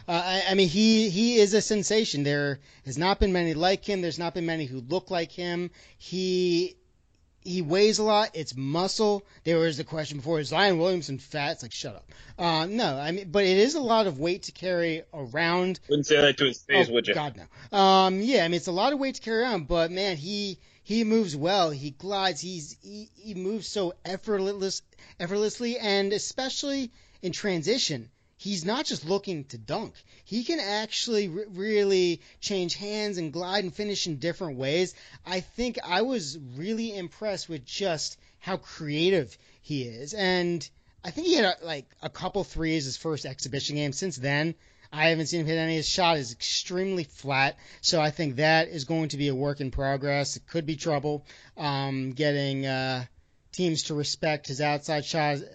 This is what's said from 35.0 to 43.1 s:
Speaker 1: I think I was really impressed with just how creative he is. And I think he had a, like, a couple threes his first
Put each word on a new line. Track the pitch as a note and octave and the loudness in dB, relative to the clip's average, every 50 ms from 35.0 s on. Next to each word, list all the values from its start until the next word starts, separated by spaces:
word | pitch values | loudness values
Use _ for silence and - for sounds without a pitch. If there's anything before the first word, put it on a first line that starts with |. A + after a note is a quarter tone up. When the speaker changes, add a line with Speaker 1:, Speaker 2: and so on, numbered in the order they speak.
| - - - - - | -20 -20 -20 -16 -10
Speaker 1:
I | E3 F#3 F#3 | -6 -6 -6
think | - - - - A#3+ B3 - B3 - | -6 -8 -6 -4 -4 -4 -4 -6 -4
I | E3 F3+ F#3+ A3+ | -2 0 0 2
was | C4 C4 A3+ D#3+ C#3 C#3 D#3+ C#3 B2 B2 | 0 0 -4 -4 -6 -10 -12 -14 -14 -10
really | C#3 E3+ G#3 A3+ A3 A3+ A3+ G3+ | -8 -6 -4 -4 -4 -4 -6 -6
impressed | G3 F3 D#3+ - - G#3+ G#3+ F#3+ E3+ - - | -8 -10 -10 -10 -6 -4 -4 -4 -4 -6 -8
with | E3 C#3+ A#2 | -10 -10 -10
just | - - - G3 F#3 D#3+ D3+ - - - - _ _ _ _ | -10 -6 -4 -2 -2 -2 -2 -4 -8 -10 -14 _ _ _ _
how | - F3+ F#3+ | -8 -6 -6
creative | - - - - - D#3+ D3 C#3+ D3+ E3+ F#3 G3 E3+ C3 A2 - - _ _ _ _ | -6 -8 -10 -14 -10 -6 -4 0 2 4 4 4 4 2 0 -6 -20 _ _ _ _
he | - - D3+ C#3 B2 | -10 -6 -4 -4 -4
is. | A#2+ A2+ A#2 C#3+ D3 G#3+ | -6 -8 -12 -12 -10 -6
And | G#3 G3 F#3 F#3 F3+ F3 F3 F3 D#3+ - - _ _ _ _ _ _ - | -2 0 2 2 2 2 0 -2 -4 -6 -10 _ _ _ _ _ _ -12
I | F3+ | -10
think | - D4+ E4+ F4 | -6 -2 2 2
he | F4 | 4
had | C#4+ G#3+ F#3 F3 - | 4 4 2 2 0
a, | E3 | -4
like, | E3 D#3 C#3 B2 _ _ - | -8 -8 -8 -8 _ _ -12
a | - D3+ | -12 -12
couple | - - E3 F3+ - G3+ E3 | -8 -6 -6 -4 -2 -4 -4
threes | - - D#3 E3 D#3+ D#3+ D#3+ C#3 | -4 -4 -4 -2 0 0 0 -2
his | C3 B2 | -4 -8
first | - - E3 | -6 -6 -4